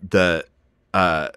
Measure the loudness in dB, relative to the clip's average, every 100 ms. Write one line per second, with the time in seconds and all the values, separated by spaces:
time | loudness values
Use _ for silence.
0 | -2 2 2 0 -4 _ _ _ _ 0
1 | 0 0 -4